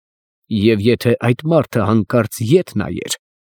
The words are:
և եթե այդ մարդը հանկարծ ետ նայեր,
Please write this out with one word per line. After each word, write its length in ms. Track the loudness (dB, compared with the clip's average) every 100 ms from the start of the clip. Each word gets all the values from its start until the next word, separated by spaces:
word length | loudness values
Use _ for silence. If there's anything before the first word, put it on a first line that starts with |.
| _ _ _ _ -6
և 300 | 0 2 2
եթե 320 | 2 2 0 0
այդ 280 | 0 -2
մարդը 380 | 0 0 0 -2
հանկարծ 580 | 0 0 2 0 -2 -4
ետ 300 | 2 2 2
նայեր, 460 | -6 -6 -6 -8 -10 _ _